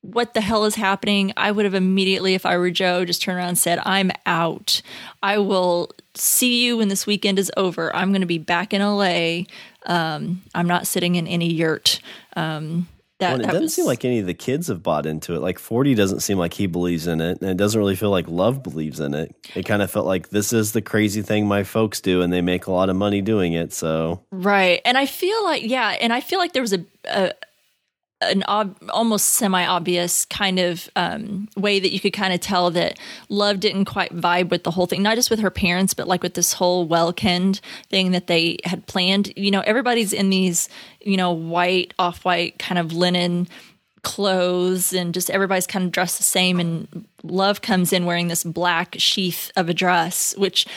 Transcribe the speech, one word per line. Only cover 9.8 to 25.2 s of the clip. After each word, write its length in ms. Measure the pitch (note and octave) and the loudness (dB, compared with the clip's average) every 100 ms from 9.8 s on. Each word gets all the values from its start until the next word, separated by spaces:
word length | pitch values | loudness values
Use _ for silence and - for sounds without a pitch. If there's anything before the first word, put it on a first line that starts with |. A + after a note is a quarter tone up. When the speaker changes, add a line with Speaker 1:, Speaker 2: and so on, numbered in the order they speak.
| - | -2
Speaker 1:
Um, 560 | F3 D#3+ D3+ D3+ F3+ - | 0 0 -4 -6 -6 -6
I'm 120 | - F3 | -2 0
not 200 | F3 - | 0 0
sitting 280 | F#3+ F3 | -2 0
in 120 | F3 D#3+ | 0 0
any 240 | E3+ E3+ | -2 0
yurt." 500 | E3 E3 D#3 - - - - - - | 0 0 0 0 -2 -6 -20 -12 -6
Um, 500 | D#3+ D#3 D#3 E3+ F3 - _ _ | -6 -6 -4 -4 -4 -10 _ _
that, 100 | F#3 | 0
Speaker 2:
Well, 60 | - | 0
and 60 | |
it 40 | - | 0
Speaker 1:
that 60 | |
Speaker 2:
doesn't 100 | E3 | 0
Speaker 1:
was 100 | D#4+ | 0
Speaker 2:
seem 120 | F4 E4 | 0 0
like 180 | B2 | 2
any 140 | B2+ A#2+ | 0 0
of 80 | F2+ | 0
the 80 | |
kids 320 | E2+ - C#3+ E3+ | -4 -2 -2 -2
have 140 | F#2 | -4
bought 240 | E2+ D2+ D#2 | 0 0 0
into 280 | D#2 - | -6 -4
it. 40 | E2 | -2
Like, 200 | E2 F2+ | -2 -4
Forty 360 | - A2+ C#3+ | -4 2 4
doesn't 260 | A2+ G2 - | 4 2 0
seem 160 | - G2 | 0 0
like 160 | F2 | 0
he 140 | - G2 | -2 -2
believes 400 | F2 F2 E2+ E2+ | 0 0 0 -2
in 160 | D#2+ | -2
it, 180 | E2 F2 | -2 -2
and 80 | F#2+ | -4
it 80 | F#2 | 0
doesn't 220 | G2+ A2 | 2 2
really 180 | G2+ F#2+ | 2 2
feel 140 | G#2 | 2
like 180 | F#2+ E2 | 0 0
Love 340 | E2+ G#2 C#3 | 0 0 0
believes 380 | G#2+ D2+ D#2 C#2+ | -6 -6 -6 -4
in 140 | D2 | -4
it. 200 | C#2+ D#2+ - - | -4 -6 -12 -10
It 100 | G2 | -8
kinda 240 | F#2 G#2 F#2+ | -2 -2 0
felt 160 | G#2 F#2 | -2 0
like, 220 | F#2+ - | -2 -2
"This 240 | G#2 G2 | -2 0
is 200 | A#2 G#2+ | 0 2
the 100 | A2 | -2
crazy 400 | - G#2+ G#2+ G#2 | 0 2 2 0
thing 240 | G2+ G#2+ G#2 | 0 0 2
my 140 | G2+ | 0
folks 400 | F#2+ A2+ A2 - | 0 0 0 0
do, 180 | G2 F2+ | 0 2
and 100 | F2 | 2
they 120 | F2+ | 2
make 240 | F2 F2+ - | 0 -2 0
a 60 | |
lot 180 | F2+ F#2+ | 0 2
of 60 | F#2+ | 2
money 260 | G#2 G2+ | 0 0
doing 320 | G2 G#2+ F2+ | 0 2 2
it, 180 | E2+ E2 | 0 -4
so." 480 | - E2 D#2+ D#2+ F2 _ | -4 -2 0 -2 -4 _
Speaker 1:
Right. 520 | F#3+ G3 G3 F#3 E3+ | -4 2 4 4 2
And 140 | A#3 C4 | 2 2
I 80 | C#4 | 0
feel 360 | - | -2